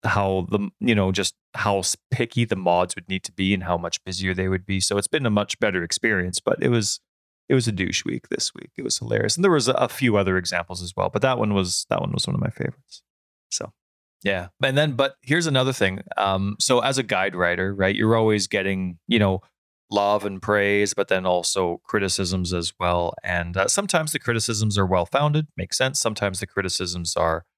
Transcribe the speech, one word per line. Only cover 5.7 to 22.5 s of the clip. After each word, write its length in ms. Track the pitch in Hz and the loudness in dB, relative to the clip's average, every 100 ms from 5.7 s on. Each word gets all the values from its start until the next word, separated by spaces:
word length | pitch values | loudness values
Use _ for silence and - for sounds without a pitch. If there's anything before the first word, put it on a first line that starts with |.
| 92 | 0
experience, 560 | 85 - 117 101 90 90 | -2 -2 0 0 0 -2
but 180 | - - | -2 0
it 80 | - | 2
was, 300 | 120 101 - _ _ _ _ _ | 2 0 -4 _ _ _ _ _
it 60 | 135 | 2
was 120 | 120 | 2
a 40 | |
douche 340 | 98 92 - - | -2 -2 -2 -4
week 240 | - _ | -6 _
this 240 | - - | -4 -4
week. 160 | - - - | -8 -18 -10
It 60 | |
was 160 | 131 - | -6 -6
hilarious. 360 | 117 110 107 - | -2 0 0 2
And 80 | |
there 80 | 190 | 2
was 160 | 160 120 | 4 2
a, 60 | |
a 160 | 127 123 | 2 0
few 260 | - 127 104 | 0 2 4
other 220 | 95 92 | 2 0
examples 460 | 90 87 85 90 | 0 -6 -6 -10
as 100 | 90 92 | -10 -2
well, 140 | 92 | -2
but 140 | 104 | 2
that 160 | 131 123 | 0 2
one 140 | 110 101 | 0 0
was, 320 | 90 - - | 0 -2 -2
that 100 | - | -2
one 120 | 50 | -2
was 160 | - - | -2 -2
one 80 | - | -2
of 60 | |
my 100 | - | -2
favorites. 500 | - - - _ - _ _ _ _ _ | -4 -8 -8 _ -20 _ _ _ _ _
So, 220 | - - _ _ _ _ _ | -8 -8 _ _ _ _ _
yeah. 260 | - 98 92 _ | -4 -4 -6 _
And 140 | 135 135 | 0 2
then, 140 | 151 | 2
but 220 | 123 135 - | 2 0 -2
here's 240 | 120 156 165 | -2 0 2
another 260 | 135 131 | 2 0
thing. 280 | 131 98 95 - - | 2 0 0 -8 -2
Um, 420 | 98 95 98 101 | 0 0 -2 -2
so 200 | - 123 | 2 2
as 180 | 123 135 | 2 0
a 40 | |
guide 320 | 117 98 98 90 | 0 0 0 0
writer, 380 | 87 87 95 | 0 2 -2
right, 220 | 98 95 104 | 0 0 2
you're 200 | 110 113 | 4 4
always 300 | 110 107 92 | 4 2 0
getting, 520 | 104 95 95 92 87 - | -2 0 -2 -4 -8 -2
you 100 | 117 | 2
know, 240 | 101 92 _ _ _ _ _ | 2 0 _ _ _ _ _
love 360 | 101 101 104 101 | 2 4 2 0
and 160 | 95 | -6
praise, 520 | - 104 101 101 101 | 0 2 4 2 0
but 140 | - 98 | 0 0
then 180 | 95 92 | 0 2
also 560 | 90 87 98 90 85 - | 0 0 -2 -2 -4 -4
criticisms 680 | 110 98 92 92 92 90 | -2 0 -2 -2 -2 -2